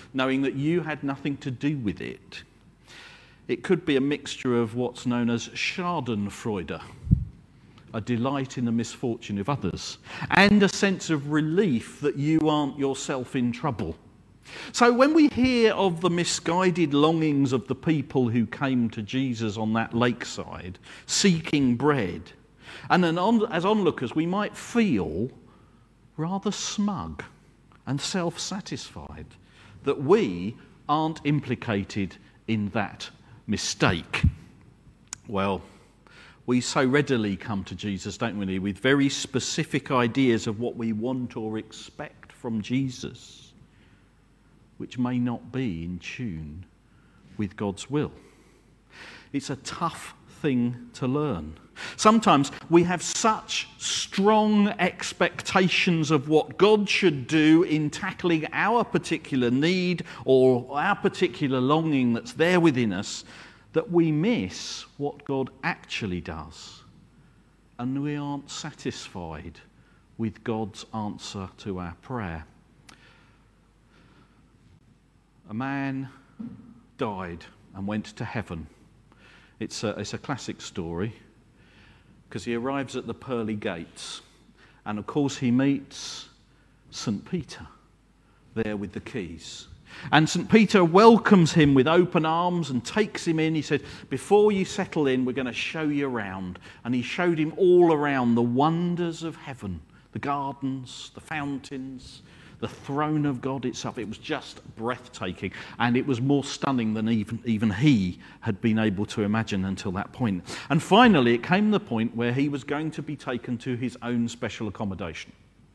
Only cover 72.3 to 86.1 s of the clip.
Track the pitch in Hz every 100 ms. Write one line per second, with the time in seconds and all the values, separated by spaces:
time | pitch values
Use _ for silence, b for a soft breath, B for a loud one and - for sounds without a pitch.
72.3 | 82 80 _ _ _ - b b b b
73.3 | b b b b _ b b b b b
74.3 | b b _ _ _ _ _ _ _ _
75.3 | _ - 110 135 139 139 135 131 B B
76.3 | B 226 - - - _ - 120 95 92
77.3 | 85 - - - 98 98 107 - - 117
78.3 | 117 98 85 78 _ _ _ _ b b
79.3 | b b b 110 - 110 98 101 107 -
80.3 | 131 - - - - 82 85 110 - -
81.3 | _ _ b b b b b b b -
82.3 | 120 117 117 127 139 131 131 117 113 -
83.3 | 120 107 107 104 85 - - - - -
84.3 | _ _ b b b - 104 101 156 139
85.3 | - 123 123 139 139 - - -